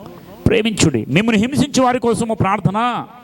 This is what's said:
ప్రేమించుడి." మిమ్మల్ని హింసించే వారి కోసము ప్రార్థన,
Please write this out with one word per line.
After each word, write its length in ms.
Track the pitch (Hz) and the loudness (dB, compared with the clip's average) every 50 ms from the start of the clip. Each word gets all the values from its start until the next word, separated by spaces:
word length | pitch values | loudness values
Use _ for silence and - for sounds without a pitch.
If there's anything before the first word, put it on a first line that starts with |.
| - - - - - - - - - | -10 -16 -18 -20 -20 -20 -6 -2 0
ప్రేమించుడి." 600 | - 190 202 214 226 208 - - 160 135 110 104 - | 2 2 2 0 0 0 0 2 2 2 0 -2 0
మిమ్మల్ని 340 | 131 175 220 233 220 190 | 0 2 2 2 2 2
హింసించే 400 | 220 247 294 247 277 294 - 262 262 | 2 0 0 0 0 0 2 2 2
వారి 140 | 247 254 254 | 2 2 0
కోసము 360 | 226 233 220 170 233 220 220 | 0 0 0 0 -2 -2 -2
ప్రార్థన, 720 | - 202 190 202 214 185 190 190 220 240 247 226 180 117 - - - | -2 0 0 0 0 0 0 0 0 -2 -2 -2 -4 -6 -10 -14 -20